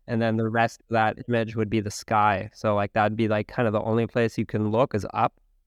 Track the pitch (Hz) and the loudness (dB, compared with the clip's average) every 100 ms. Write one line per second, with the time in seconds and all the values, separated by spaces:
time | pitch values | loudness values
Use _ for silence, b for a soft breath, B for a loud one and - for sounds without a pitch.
0 | - 113 113 110 113 117 113 - - 113 | -6 -2 0 0 0 2 0 -2 -4 0
1 | 107 - - 120 110 110 107 110 104 - | 0 -2 -2 -2 -2 -2 -2 0 -2 -8
2 | - 110 104 95 104 - 110 104 101 113 | -2 2 4 2 -4 -4 0 0 0 0
3 | 107 107 113 107 107 - 117 104 107 113 | 0 2 0 0 -2 -2 0 0 0 0
4 | 113 127 113 - 110 107 107 110 135 104 | 0 0 -2 -2 -4 -2 0 2 2 0
5 | 95 107 113 _ _ _ | -4 -2 -2 _ _ _